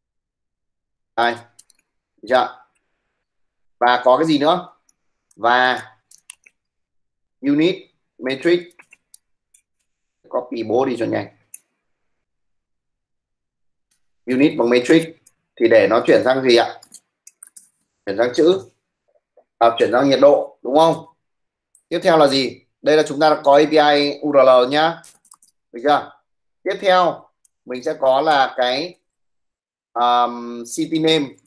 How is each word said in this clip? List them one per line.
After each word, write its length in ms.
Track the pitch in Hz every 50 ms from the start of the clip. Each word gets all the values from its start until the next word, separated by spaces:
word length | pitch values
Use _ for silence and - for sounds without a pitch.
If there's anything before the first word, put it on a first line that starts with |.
| _ _ _ _ _ _ _ _ _ _ _ _ _ _ _ _ _ _ _ _ _ _ -
Đây. 180 | - 120 120 120 117 - _ _ _ - _ _ _ _ _ _ _ _ _ _ _
Được 60 | - 107
chưa? 360 | 127 127 - - - - _ _ _ _ _ _ _ _ _ _ _ _ _ _ _ _ _ _ _ _ _ _ _ -
Và 240 | 120 123 123 123 -
có 120 | 127 127
cái 100 | 139 160
gì 120 | 160 151 135
nữa? 380 | 143 156 180 180 - - _ _ _ _ _ _ _ _ _ _ _ _ _
Và 580 | - 104 117 123 127 127 127 123 117 - - _ _ _ _ - _ _ _ - _ _ _ _ _ _ _ _ _ _ _ _ _ _ _ _ _ _ _ _ -
unit 360 | 131 143 143 151 160 180 - - - _ _ _ _ _ _ -
metric. 560 | 113 135 - 127 - 170 175 175 170 - _ _ - _ _ _ _ _ _ - _ _ _ _ _ _ _ _ _ _ _ _ _ _ _ _ _ _ _ _ _ -
Copy 340 | - - - - 269 117
bố 220 | 110 110 107 127 139
đi 120 | - 120 113
cho 80 | 110
nhanh. 300 | 113 110 107 101 - _ _ _ _ - - _ _ _ _ _ _ _ _ _ _ _ _ _ _ _ _ _ _ _ _ _ _ _ _ _ _ _ _ _ _ _ _ _ _ _ _ _ _ _ _ _ _ _ _ _ _ _ _ _ _ _ _ -
Unit 320 | 120 127 127 143 156 - 110
bằng 120 | 117 120
metric 320 | 123 123 120 - 160 165 160 - - _ _ _ _ _ _ _ _
thì 120 | - 117 113
để 160 | 117 110 98 95
nó 120 | 110 120 -
chuyển 160 | 165 135 107 101
sang 180 | 127 131 135
gì 140 | 131 127 117
ạ? 240 | 113 107 - - - - _ - - _ _ _ _ _ - _ _ - - _ - - _ _ _ _ _ _ _ -
Chuyển 100 | 101 98 104
sang 140 | 120 123 123
chữ. 360 | 170 151 170 190 190 - - _ _ _ _ _ _ _ _ _ _ _ _ _ _ _ _ _ -
À, 100 | 117 117 - -
chuyển 140 | 120 104
sang 160 | 117 123 139 139
nhiệt 120 | 135 123
độ, 380 | 139 147 147 - - - - _
đúng 140 | - 123 135
không? 300 | 156 165 165 156 160 - - _ _ _ _ _ _ _ _ _ _ _ _ _ _ _ -
Tiếp 120 | 165 175
theo 160 | 170 185 165 160
là 80 | 147
gì? 400 | 135 131 135 131 - - - _ _ _ _
Đây 140 | - 143 151
là 60 | 156 151
chúng 140 | 151 139 143
ta 100 | 156 151
đã 100 | 151 147 -
có 120 | 143 139
A 80 | 147 156
P 300 | 147 156 151 147 147 147
I 220 | 147 143 143 - -
U 120 | - 147
R 40 | 139
L 340 | 135 131 131 127 123 123 127
nhá. 320 | 143 151 160 165 165 - - - - _ _ _ - _ _ _ _ _ _ _
Được 80 | - 120
chưa? 380 | - - 143 127 - - - _ _ _ _ _ _ _ _ _
Tiếp 160 | - 175 196 190
theo 500 | 202 185 180 180 180 160 139 - - _ _ _ _ _ _ _ _
mình 180 | 120 127 127
sẽ 120 | 127 156 156 -
có 200 | 139 131 131 135
là 340 | 151 160 151 135 131 127 -
cái, 440 | - 123 123 127 139 165 180 175 _ _ _ _ _ _ _ _ _ _ _ _ _ _ _ _ _ _ _
um, 720 | - 117 123 123 123 123 123 120 120 120 120 120 120 120 117 - -
city 220 | - 160 160 160 160
name 280 | 160 160 160 156 143 123 - _ _